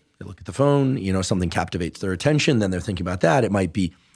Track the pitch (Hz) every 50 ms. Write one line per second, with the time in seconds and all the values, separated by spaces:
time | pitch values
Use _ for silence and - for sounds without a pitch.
0 | _ _ _ - 95 95 95 - - - 92 - 139 143 143 143 135 131 135 120
1 | 95 95 95 95 90 - 104 92 90 82 - 90 85 - - 87 85 80 - -
2 | 101 95 92 90 - 143 156 143 - 156 135 110 104 92 92 90 - - 95 85
3 | 87 90 90 92 - 82 80 127 113 92 101 98 95 85 - 101 90 82 - _
4 | _ _ _